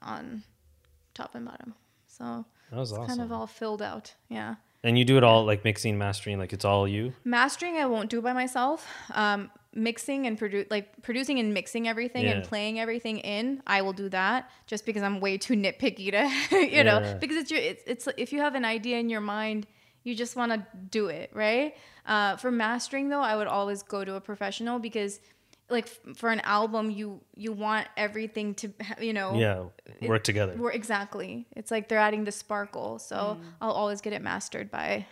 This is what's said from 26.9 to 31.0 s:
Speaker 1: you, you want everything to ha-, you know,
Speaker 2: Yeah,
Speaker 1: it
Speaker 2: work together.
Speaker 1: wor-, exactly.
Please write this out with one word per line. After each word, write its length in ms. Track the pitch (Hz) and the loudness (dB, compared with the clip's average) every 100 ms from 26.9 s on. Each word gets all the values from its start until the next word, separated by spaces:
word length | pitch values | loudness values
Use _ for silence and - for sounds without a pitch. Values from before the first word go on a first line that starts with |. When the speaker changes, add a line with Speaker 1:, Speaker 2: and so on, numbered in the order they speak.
Speaker 1:
you, 300 | 208 214 190 _ - | -4 -8 -10 _ -10
you 160 | 220 | -8
want 340 | 202 214 214 - - | -4 0 0 -2 -2
everything 580 | 214 214 220 220 208 202 | -2 -2 -6 -4 -4 -6
to 160 | 208 - | -10 -10
ha-, 140 | 202 - | -10 -6
you 120 | 226 | -4
know, 220 | 208 190 113 | -2 0 2
Speaker 2:
Yeah, 260 | 107 92 92 - - - | 2 0 -6 -14 -20 -6
Speaker 1:
it 80 | 113 | 0
Speaker 2:
work 160 | 110 | 2
together. 300 | - 104 98 143 | 2 2 0 0
Speaker 1:
wor-, 160 | 240 | -2
exactly. 760 | 226 214 202 | -2 -2 -4